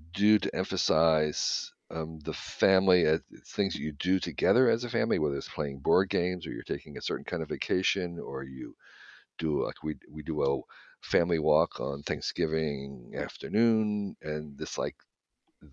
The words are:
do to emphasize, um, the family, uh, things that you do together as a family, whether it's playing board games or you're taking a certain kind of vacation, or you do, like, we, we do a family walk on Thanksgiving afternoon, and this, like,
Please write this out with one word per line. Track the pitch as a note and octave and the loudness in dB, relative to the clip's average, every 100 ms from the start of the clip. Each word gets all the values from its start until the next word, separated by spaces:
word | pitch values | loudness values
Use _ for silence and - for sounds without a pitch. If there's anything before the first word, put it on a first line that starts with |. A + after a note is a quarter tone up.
| D#2+ | -10
do | F#2+ G#2 G#2+ | 2 6 6
to | - E2+ | 4 -2
emphasize, | F#2+ F#2+ - D#2+ E2 D#2 D#2 D2+ - - - _ - | -2 -2 2 4 4 4 2 -2 -4 -4 -8 _ -10
um, | D#2+ D#2+ D#2+ | -6 -6 -6
the | D#2 | -6
family, | D#2 - - G2 F#2+ F#2+ F2+ D#2 | -6 -8 2 4 6 6 6 6
uh, | E2 - - - | 2 -2 -20 -12
things | - G2 | -2 -2
that | D2 | -2
you | D2+ | -6
do | D2 F2+ F#2+ | -4 0 0
together | - D2 E2+ A2 B2+ | 0 0 2 4 4
as | A#2 | 2
a | A#2+ | -2
family, | A#2 A2+ G2 | -2 0 0
whether | D2+ C#2 | 0 -2
it's | - | -6
playing | - D2 C#2 | -6 -4 -2
board | D2+ F2 F#2+ | 2 2 4
games | G2 F2+ F2+ E2+ | 0 0 -4 -6
or | |
you're | A#1+ | -8
taking | - C#2+ D#2+ C#2 | -6 -6 -6 -10
a | |
certain | - D2 C#2+ | -6 -6 -4
kind | F2 | -4
of | D#2 | -4
vacation, | - - F#2 F#2 G2 F2+ E2+ | -4 -2 0 0 -2 -4 -6
or | A#1+ C2+ | -8 -8
you | C2+ C2 B1+ - - - - - _ - | -8 -10 -12 -14 -20 -20 -20 -20 _ -4
do, | D#2 C#2+ | 0 0
like, | A1+ - | -2 -4
we, | D#2 D2 - | -6 -6 -8
we | D2+ | -8
do | D2+ D2+ | -4 0
a | C#2 C#2 - - - _ | 2 0 -4 -18 -20 _
family | - F#2 F2 E2 | 0 2 4 2
walk | D2+ D2+ E2+ - | 4 4 4 -2
on | C2 C#2 | -6 -4
Thanksgiving | D2 D2 - - E2 D#2+ D#2+ C#2 C#2 C2+ A#1 B1 | -4 -4 -4 -2 0 0 0 -2 -6 -10 -10 -8
afternoon, | C#2+ - C#2 G2+ A#2 A2 G#2+ G#2 G2+ - | -8 -8 -4 2 4 4 2 0 -4 -6
and | D#2 D2+ D2+ C#2 | -6 -6 -6 -8
this, | D2+ - | -8 -4
like, | C#2 - _ _ _ _ _ _ D2+ | -4 -6 _ _ _ _ _ _ -10